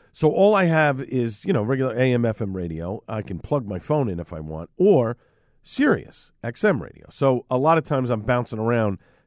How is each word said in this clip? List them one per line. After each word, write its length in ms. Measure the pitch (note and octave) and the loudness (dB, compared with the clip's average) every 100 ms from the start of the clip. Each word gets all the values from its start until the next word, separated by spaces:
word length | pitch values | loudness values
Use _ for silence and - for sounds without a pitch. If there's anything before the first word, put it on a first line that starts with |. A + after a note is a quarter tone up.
| _ | _
So 180 | - D#3 | -2 0
all 240 | D#3 G3 | 4 4
I 120 | G#3 F3+ | 4 4
have 340 | D#3+ D3+ C3+ | 4 2 0
is, 420 | C3+ B2+ A#2 G#2 | -2 -2 -2 -4
you 80 | F3+ | -2
know, 120 | D#3 | 0
regular 280 | G#2+ C3 C3 | 0 0 0
A 200 | A2+ C3 | 2 2
M 120 | A#2+ | 2
F 160 | A#2 A2 | 0 -2
M 160 | G#2 F#2 | -4 -6
radio. 460 | F2 D#2+ E2+ G#2 - | -6 -6 -8 -10 -8
I 120 | A2 | -10
can 200 | G2+ F2+ | -8 -10
plug 260 | - D3 G#2 | -4 -4 -4
my 140 | F#2+ | -8
phone 280 | - D3+ B2 | -2 -2 -2
in 120 | F2 | -4
if 120 | E2 | -8
I 60 | D#2+ | -12
want, 320 | D2+ D#2 E2+ - | -10 -10 -10 0
or 400 | F#3+ E3 A2+ A#2+ _ _ _ _ | 4 4 2 -4 _ _ _ _
Sirius 680 | - - C#4+ G#3 - - _ _ | -10 0 0 0 -4 -20 _ _
X 180 | A#2 A#2+ | -12 -2
M 180 | G#3 C#3+ | 0 0
radio. 260 | C#2+ - - | -4 -14 -20
So 340 | - C3+ B2+ - | -2 0 0 0
a 80 | B2+ | 0
lot 200 | D3 E3 | 4 2
of 60 | |
times 260 | D3+ C#3 B2 | 2 -2 -2
I'm 100 | A2+ | -2
bouncing 400 | A2 B2 A#2 A2 | 0 -2 -2 -4
around 380 | A2+ A#2+ G#2+ F#2+ _ _ | 0 2 0 -2 _ _